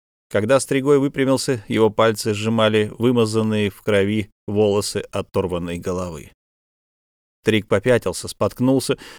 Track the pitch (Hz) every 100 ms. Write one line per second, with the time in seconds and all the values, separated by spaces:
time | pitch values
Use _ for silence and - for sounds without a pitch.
0 | _ _ _ 104 104 135 - 139 131 143
1 | 139 135 131 131 - 123 - 113 110 104
2 | 113 110 113 104 110 113 110 107 104 -
3 | 117 123 110 110 110 107 104 - - 101
4 | 98 107 101 _ - 104 107 101 98 104
5 | - 101 95 98 92 87 87 87 95 90
6 | 90 78 95 _ _ _ _ _ _ _
7 | _ _ _ _ - 107 98 104 127 120
8 | 95 87 - - 104 - 127 135 - 131
9 | -